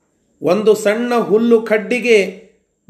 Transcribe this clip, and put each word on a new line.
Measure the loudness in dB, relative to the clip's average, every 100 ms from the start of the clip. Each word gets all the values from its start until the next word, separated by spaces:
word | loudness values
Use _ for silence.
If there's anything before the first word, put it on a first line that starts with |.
| _ _ _ _
ಒಂದು | -2 0 2 0
ಸಣ್ಣ | 0 -2 -2 -2
ಹುಲ್ಲು | 0 0 2 2
ಕಡ್ಡಿಗೆ | 2 -4 -2 -4 2 2 0 -8 -20 _ _ _